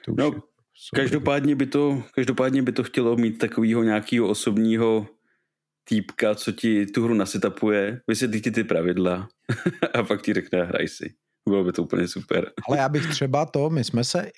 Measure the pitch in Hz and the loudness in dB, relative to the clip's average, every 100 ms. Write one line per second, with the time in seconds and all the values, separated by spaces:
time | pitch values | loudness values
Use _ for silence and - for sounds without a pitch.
0 | - 113 143 - - _ _ _ - 139 | -6 -2 -2 -4 -12 _ _ _ -6 -2
1 | 156 151 143 143 143 143 139 143 147 135 | 0 0 0 2 2 2 0 2 2 0
2 | 113 - 127 123 131 135 123 113 113 - | -2 -2 0 2 2 2 2 0 -2 0
3 | 117 120 113 110 113 - 113 117 113 107 | 2 2 2 0 -2 2 2 4 2 2
4 | - 120 104 104 117 104 113 113 113 110 | 0 0 2 0 0 2 2 2 2 2
5 | 104 _ _ _ _ _ _ _ - 107 | -2 _ _ _ _ _ _ _ -2 -2
6 | 95 - 107 104 - - 117 104 101 117 | -2 -2 -2 0 -4 -2 2 2 2 0
7 | 117 110 92 98 104 - 107 104 101 123 | 2 2 0 0 -2 0 2 2 0 -4
8 | - 110 127 110 120 113 107 82 87 90 | -4 -2 -2 -2 -2 -2 0 0 2 2
9 | 90 90 104 _ - 120 175 - - 123 | 0 0 -6 _ -6 -4 -4 -2 0 0
10 | 98 104 - 98 - 90 87 90 82 - | 0 -2 0 -2 0 -2 0 -2 -4 -6
11 | - - _ _ 107 98 90 85 82 92 | -14 -16 _ _ 0 2 2 -2 -2 0
12 | 90 - - 87 - - - 139 135 147 | -2 -6 -2 -2 -2 -8 -2 0 0 0
13 | 156 147 135 143 143 147 151 160 110 117 | -2 -2 0 0 0 0 0 0 0 0
14 | 120 - - | 0 -2 -4